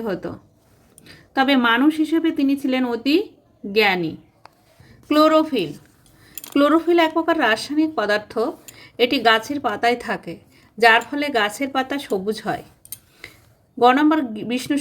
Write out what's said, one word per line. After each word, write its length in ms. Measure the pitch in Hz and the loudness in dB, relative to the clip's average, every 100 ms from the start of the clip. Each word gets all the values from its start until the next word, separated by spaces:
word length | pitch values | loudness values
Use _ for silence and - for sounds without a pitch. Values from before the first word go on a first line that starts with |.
হতো। 260 | 226 175 170 - _ _ _ _ _ - - - _ | -4 -6 -8 -14 _ _ _ _ _ -20 -20 -20 _
তবে 200 | 269 262 269 240 | -2 2 4 4
মানুষ 240 | 233 302 311 | 4 2 2
হিসেবে 320 | 311 330 320 | 0 0 0
তিনি 220 | 311 277 277 | 0 0 0
ছিলেন 260 | 262 262 247 | -2 -2 -2
অতি 220 | 233 269 330 440 _ _ _ | -4 0 -2 -2 _ _ _
জ্ঞানী। 500 | 208 214 202 180 160 - _ _ - _ _ _ - - - | -4 0 2 0 -4 -8 _ _ -20 _ _ _ -20 -14 -2
ক্লোরোফিল। 640 | 302 311 311 311 247 151 - _ _ _ _ _ - - | 4 4 4 2 -2 -6 -10 _ _ _ _ _ -20 -4
ক্লোরোফিল 480 | 277 294 330 330 339 | 0 2 2 2 2
এক 120 | 320 | 2
প্রকার 220 | 330 330 320 | 0 -2 0
রাসায়নিক 460 | 233 220 - 302 320 | 0 -2 -2 -2 -2
পদার্থ, 380 | 240 208 208 - 226 277 - - - - - | -2 -2 -2 -4 -4 -4 -6 -18 -20 -10 -2
এটি 180 | 240 277 220 | 0 2 2
গাছের 320 | 220 220 285 | 2 0 -6
পাতায় 380 | 240 208 233 240 | -4 -2 -2 -2
থাকে, 280 | - 185 175 - _ _ _ - | -4 -8 -8 -16 _ _ _ 2
যার 240 | 226 226 240 | 6 6 2
ফলে 180 | 285 294 226 | -6 -2 -2
গাছের 320 | 208 - 269 | -2 -4 -4
পাতা 200 | 262 262 - | -4 -4 -6
সবুজ 380 | - 196 196 214 | -4 -4 -4 -6
হয়। 200 | 202 - - _ - - _ _ - _ _ _ _ - | -6 -8 -10 _ -20 -20 _ _ -20 _ _ _ _ 2
গ 60 | 240 269 | 4 6
নম্বর 220 | 302 311 247 214 214 | 4 2 -2 -8 -6
বিষ্ণু 300 | 254 - 285 | -6 -4 -4